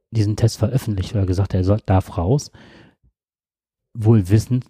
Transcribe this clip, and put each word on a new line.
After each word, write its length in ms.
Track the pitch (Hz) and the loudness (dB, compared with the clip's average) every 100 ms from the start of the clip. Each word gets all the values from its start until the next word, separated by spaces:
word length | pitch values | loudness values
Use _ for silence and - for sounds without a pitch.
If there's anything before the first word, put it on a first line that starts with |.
| _ | _
diesen 240 | 113 101 104 | -2 -2 0
Test 220 | 113 - | -2 0
veröffentlicht 560 | 104 135 - 101 92 107 | -2 -2 -2 -4 -4 -2
oder 100 | 95 | 0
gesagt, 280 | 92 98 95 | 0 0 0
er 80 | |
soll, 160 | 92 104 - | 0 0 0
darf 320 | 95 - - | 0 0 -4
raus. 340 | 87 143 - - - - - _ _ _ _ _ _ _ _ _ _ 117 | -2 -2 -4 -14 -20 -20 -20 _ _ _ _ _ _ _ _ _ _ -2
Wohl 320 | 107 113 87 | 2 4 4
wissend, 360 | 110 - 127 - | 0 0 -4 -2